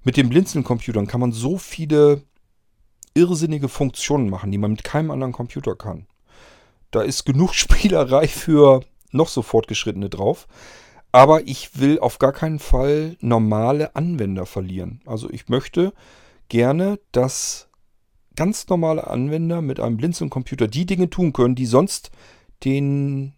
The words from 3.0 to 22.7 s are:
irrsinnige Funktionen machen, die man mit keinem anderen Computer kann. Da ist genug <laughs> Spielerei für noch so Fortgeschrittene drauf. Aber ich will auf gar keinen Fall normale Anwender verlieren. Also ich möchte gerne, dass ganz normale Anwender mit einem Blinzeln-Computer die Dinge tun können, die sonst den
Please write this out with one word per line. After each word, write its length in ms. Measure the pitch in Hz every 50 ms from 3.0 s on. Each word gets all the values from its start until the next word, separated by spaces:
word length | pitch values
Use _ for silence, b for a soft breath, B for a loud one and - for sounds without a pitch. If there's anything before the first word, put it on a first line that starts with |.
| - _ _
irrsinnige 540 | 147 175 175 180 151 165 156 156 147 139
Funktionen 640 | 131 - - 147 131 - - - - 147 143 123 101
machen, 240 | 95 - - 98 98
die 40 |
man 140 | 101 104 104
mit 140 | 107 - -
keinem 260 | - - 151 156 156
anderen 220 | 143 131 131 127 123
Computer 420 | - 123 120 - 139 139 117 -
kann. 320 | _ - 107 85 82 95 _ _ _ b b b b b b b b b b b b b _
Da 100 | - 113
ist 240 | 104 - 123 - -
genug 280 | 139 131 139 180 185 -
<laughs> 20 |
Spielerei 720 | - - - - - - 208 190 160 139 123 131 143 160 147
für 560 | - - - - 156 147 147 139 131 131 - _ _ _ _ _
noch 160 | - 135 160
so 140 | - - 131
Fortgeschrittene 680 | 110 - - 113 - - 110 - - 113 92 95 101 92
drauf. 380 | - - 98 113 170 - - B B B B B B B B B B B B _
Aber 340 | - 127 131 147 156 160 151
ich 320 | - 135 - - - -
will 220 | 131 131 143 151 -
auf 200 | - 120 - -
gar 120 | - 135
keinen 280 | 139 - 160 160 156 147
Fall 580 | - - - 127 131 143 147 151 156 160 175 _
normale 800 | - 120 120 113 110 107 107 107 113 123 139 147 151 - _
Anwender 480 | - 156 175 175 139 107 98 95 92 90
verlieren. 560 | - - 101 95 92 92 92 90 90 - - _
Also 240 | - 113 110 - -
ich 200 | - - - -
möchte 440 | - 135 - - - 175 175 196 - b b b b b b b b b b
gerne, 520 | _ - 117 120 127 143 165 185 196 208 202 _ _
dass 580 | - 123 123 135 - - - - - - _ _ _ _ _ _ _ _ _ _ _ _ _ _ _
ganz 300 | - 160 196 214 - - -
normale 380 | 190 170 165 160 160 156 -
Anwender 540 | - - 123 127 143 151 160 165 165 170 170
mit 200 | 160 135 131 -
einem 160 | - 117 117
Blinzeln-Computer 720 | 107 131 175 170 - 165 143 - 131 127 - 139 - 120 107
die 160 | 110 143 180
Dinge 240 | 180 196 180 180 170
tun 240 | - - 180 160 131
können, 220 | - 123 123 127
die 120 | 123 127
sonst 440 | 113 117 131 175 202 - - - - b b b b b b b b b _ -
den 680 | 135